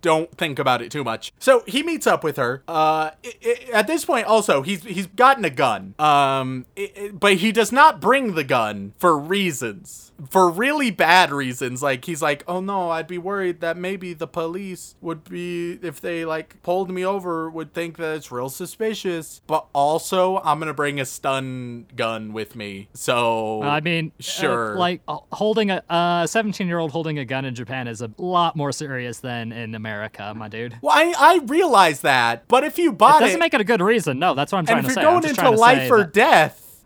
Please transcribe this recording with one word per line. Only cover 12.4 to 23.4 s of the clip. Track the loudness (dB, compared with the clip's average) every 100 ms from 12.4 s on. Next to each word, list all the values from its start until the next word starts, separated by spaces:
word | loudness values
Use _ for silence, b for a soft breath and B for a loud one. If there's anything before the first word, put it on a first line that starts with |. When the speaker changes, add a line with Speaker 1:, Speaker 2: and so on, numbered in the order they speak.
| -4
Speaker 1:
"Oh | -6
no, | -4 -4 -4
I'd | -4 -6
be | -10
worried | -8 -6 -4 -4
that | -6 -6
maybe | -6 -8 -10 -10
the | -8
police | -6 -6 -6 -10 -12 -16 _
would | -10 -10
be, | -10 -10 -8 -6 -8 -8
if | -12 -10
they, | -8 -8 -6
like, | -8 -8 _
pulled | -4 -4 -4
me | -4 -4
over, | -4 -4 -6 -6
would | -10 -12
think | -8 -10 -8
that | -8 -8
it's | -8
real | -8 -8
suspicious. | -8 -14 -6 -6 -4 -4 -6 -8 -18 _
But | -4 -2
also, | 0 2 0 0 2 2 2
I'm | 0 0
gonna | -2
bring | -2 -4 -2
a | -6
stun | -6 -4 -4 -4 -10 -10 -14 -18 -4
gun | -4 -4 -8
with | -8 -10 -10
me." | -12 -12 -14 -10
So, | -2 2 2 0